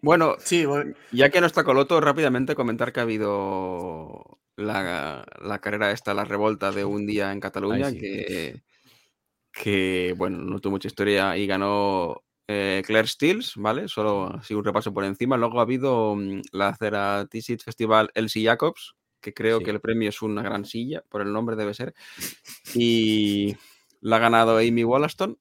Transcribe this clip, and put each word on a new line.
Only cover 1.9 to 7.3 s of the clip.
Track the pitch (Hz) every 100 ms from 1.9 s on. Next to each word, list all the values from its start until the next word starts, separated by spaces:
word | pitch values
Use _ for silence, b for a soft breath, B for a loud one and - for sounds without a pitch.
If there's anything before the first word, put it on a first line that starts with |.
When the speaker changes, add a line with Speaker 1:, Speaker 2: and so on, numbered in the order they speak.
| 170
Speaker 1:
rápidamente | 151 143 151 127 131
comentar | 151 120 113 123
que | 123
ha |
habido | 117 110 104 101 98 95 95 90 90 80 78 - - - _ -
la, | 104 101 95 87 73 69 - -
la | - 104
carrera | 104 104 104
esta, | 110 -
la | 101
revolta | 101 101 107 107 98
de | 98
un | 98 104 104
día | 107 98